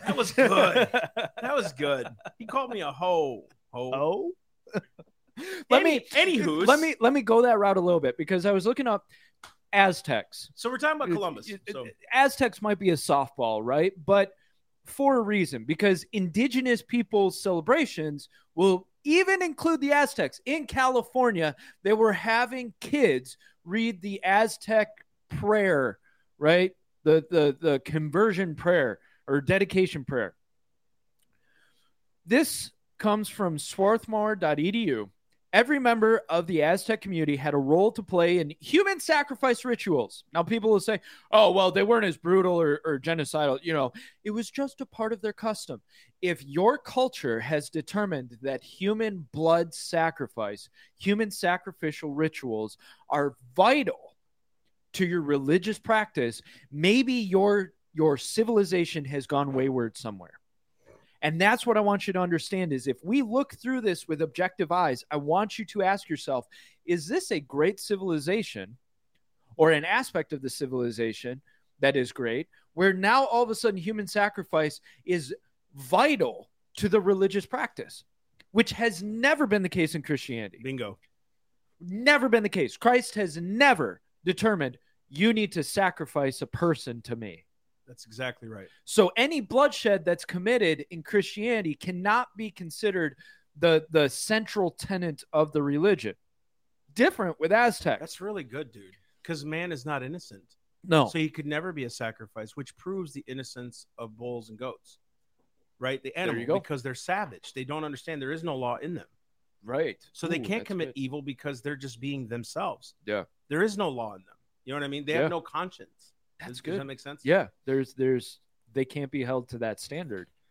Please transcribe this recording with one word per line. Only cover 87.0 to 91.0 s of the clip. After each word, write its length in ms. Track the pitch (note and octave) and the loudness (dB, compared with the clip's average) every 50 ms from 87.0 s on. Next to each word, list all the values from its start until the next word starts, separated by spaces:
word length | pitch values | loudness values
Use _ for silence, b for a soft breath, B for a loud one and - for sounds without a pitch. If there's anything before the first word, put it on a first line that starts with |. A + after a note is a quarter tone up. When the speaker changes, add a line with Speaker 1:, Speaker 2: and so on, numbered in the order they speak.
| - | -10
Speaker 2:
to 120 | - A#2 | -10 -10
me. 300 | A#2 A2+ G2+ E2 - _ _ _ _ _ _ _ _ _ | -8 -8 -12 -14 -16 _ _ _ _ _ _ _ _ _
Speaker 1:
That's 200 | C3 A#2+ - - | -20 -20 -20 -20
exactly 420 | A#2 G#2+ A2+ C3 B2+ A#2 - A#2 | -18 -10 -8 -8 -8 -8 -10 -16
right. 200 | A2+ A2 G2+ F#2+ - b b b | -16 -16 -16 -18 -20 b b b
Speaker 2:
So 260 | - - A3 F#3+ F3+ - | 0 4 4 4 4 4
any 240 | A3+ B3+ D4 E4 C#4+ | 2 2 2 0 -4
bloodshed 640 | G#3 - A3 C4 D4 C4+ - - - A3 G3+ F#3 D#3 | -4 0 2 4 4 2 2 0 0 2 2 2 2
that's 180 | F3 F3 E3+ - | 0 -2 -2 -4
committed 640 | - - F3+ F3+ A3+ B3 A#3+ G#3 E3 D#3 C#3+ C#3+ - | -10 -8 -4 0 0 2 2 2 2 0 -2 -4 -12
in 140 | F3+ E3 | -12 -14